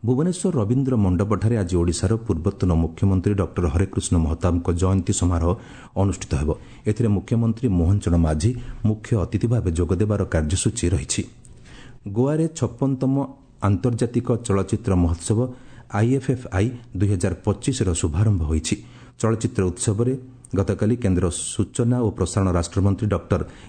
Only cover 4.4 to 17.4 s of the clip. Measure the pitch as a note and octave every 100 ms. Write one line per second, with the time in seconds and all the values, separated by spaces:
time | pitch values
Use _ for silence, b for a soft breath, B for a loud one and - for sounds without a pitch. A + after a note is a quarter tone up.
4.4 | F2+ F2 E2+ E2+ F#2 F#2+ F2 G2 F2+ E2+
5.4 | E2 F2+ B B B - G2 F2 - C#2
6.4 | D2 - B B - G#2+ A2+ G2 - A#2
7.4 | A2+ A2 B2+ F2+ E2+ G2+ - E2+ D#2+ D#2
8.4 | G2 B2+ B B G#2+ G#2+ - A2 E2 G#2+
9.4 | A#2 A#2 F2+ E2 E2+ F2+ G#2 G#2 F#2 D#2+
10.4 | D2+ F#2 - - F2 E2 - - - -
11.4 | - B B B B B G2+ G2+ C3+ D#3+
12.4 | D#3+ D#3+ A#2 - C3+ C3 C3 C#3 C3+ -
13.4 | - - G2+ G2 B2+ A2+ A#2 A#2+ B2 A#2
14.4 | - G2 F#2+ G#2+ - F2+ E2+ E2 - A2
15.4 | B2+ B B B B G#2 A#2 C3+ - B2+
16.4 | - F#2 A2+ B2 - F2+ G2 G2 F#2+ E2